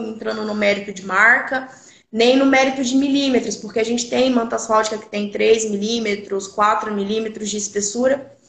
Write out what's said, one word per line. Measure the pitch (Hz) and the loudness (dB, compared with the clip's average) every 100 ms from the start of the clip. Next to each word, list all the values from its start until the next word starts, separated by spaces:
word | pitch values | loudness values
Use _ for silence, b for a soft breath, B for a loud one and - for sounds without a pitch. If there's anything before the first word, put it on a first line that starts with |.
entrando | 220 220 220 220 | -6 -8 -8 -6
no | 214 | -4
mérito | 208 202 202 202 | 0 0 0 -4
de | 185 | -12
marca, | 190 185 220 262 - 262 262 B B B _ | -4 4 6 4 2 -6 -6 B B B _
nem | 220 240 262 | 2 4 6
no | 269 | 4
mérito | 262 269 277 | 4 2 0
de | 247 | 0
milímetros, | 269 277 277 277 240 - - | 2 2 2 2 0 0 -8
porque | 214 226 | -6 -4
a | |
gente | 220 240 - | -2 -2 -2
tem | 247 262 | 0 2
manta | 240 233 | 2 0
asfáltica | 226 - 214 214 214 | -4 0 0 2 -4
que | - | -8
tem | 208 208 | -6 -6
três | 208 214 226 214 | 0 4 4 2
milímetros, | 202 208 233 208 202 - 196 196 | -2 -2 -2 -2 -4 -4 -6 -6
quatro | - 208 226 214 | 0 2 2 -2
milímetros | 208 196 220 220 214 214 | -4 -2 -2 -4 -6 -6
de | 208 | -6
espessura. | - 202 202 240 254 269 - - | -4 -4 -4 0 0 0 -4 -20